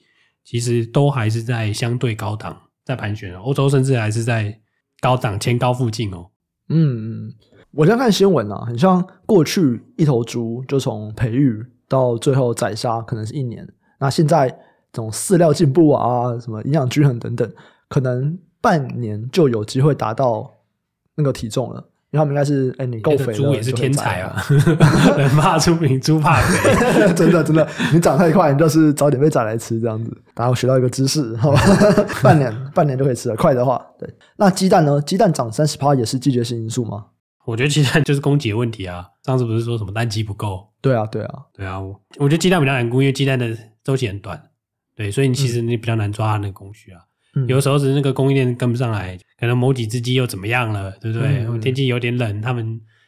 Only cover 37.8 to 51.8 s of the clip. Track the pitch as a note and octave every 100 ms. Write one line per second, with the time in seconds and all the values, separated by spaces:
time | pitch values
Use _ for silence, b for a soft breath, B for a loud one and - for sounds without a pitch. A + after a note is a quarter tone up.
37.8 | C3+ E3+ C#3+ C#3+ C#3 C#3+ A#2 G#2+ A#2 A2
38.8 | F#2 F2 F2+ _ - C3 A#2+ A2+ A#2 A#2
39.8 | G2 G#2 A#2 G#2 G#2+ G2+ G#2+ F#2 - _
40.8 | C3+ A#2 G#2+ A2 G#2+ - - - F#2+ F#2+
41.8 | F#2+ G2 _ - C#3+ D#3+ F3+ F3+ C3+ C3
42.8 | A#2+ B2+ C#3 C3+ C3+ C3 A#2 A2+ - _
43.8 | - C3+ A#2+ G2 G2+ D#2 _ _ _ _
44.8 | _ - G#2 G2+ C3+ B2+ C3 A#2+ A#2 A#2
45.8 | A2+ A2+ G2+ G2+ A2 G#2+ G2+ F#2+ G2 G2+
46.8 | - F2 _ _ _ C#3+ B2+ C3 C#3 C#3+
47.8 | C3+ C#3+ C#3 C3 C3+ C#3 B2 A#2+ B2 A#2+
48.8 | B2 G#2 F#2 F#2 _ _ A#2+ B2 B2+ B2+
49.8 | A2 A#2+ A#2+ B2+ B2 G2 G2+ B2 A#2 G#2
50.8 | F#2+ F#2+ A2+ A#2 C3+ C#3 A2+ A#2 A#2 C3